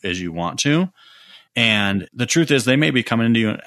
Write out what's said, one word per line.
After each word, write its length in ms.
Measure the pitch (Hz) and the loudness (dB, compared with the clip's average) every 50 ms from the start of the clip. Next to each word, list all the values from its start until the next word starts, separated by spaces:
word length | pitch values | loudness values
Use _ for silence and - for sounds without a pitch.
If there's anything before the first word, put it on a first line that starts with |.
| - | -8
as 160 | 95 90 90 | -6 -6 -6
you 120 | 90 87 | -6 -8
want 280 | 82 85 85 87 - - | -6 -6 -6 -6 -6 -4
to. 320 | - 143 147 170 185 180 - _ - - - - - - - - _ _ - | -2 0 0 0 -2 -2 -6 _ -20 -20 -20 -20 -20 -20 -20 -20 _ _ -2
And 520 | 120 117 113 107 104 101 98 98 98 92 - - | 0 2 2 2 2 0 0 -2 -4 -4 -6 -6
the 120 | 117 123 | -6 -4
truth 260 | - - 165 165 143 | 0 0 0 2 2
is, 140 | 143 131 104 | 2 2 2
they 100 | 127 131 | 2 2
may 160 | 143 156 156 | 2 2 2
be 120 | 135 127 110 | 0 0 0
coming 300 | - 117 117 117 117 117 | 0 0 2 2 2 2
to 60 | 113 | 2
you 100 | 110 107 | 2 0
and 120 | 110 - - | -2 -4 -8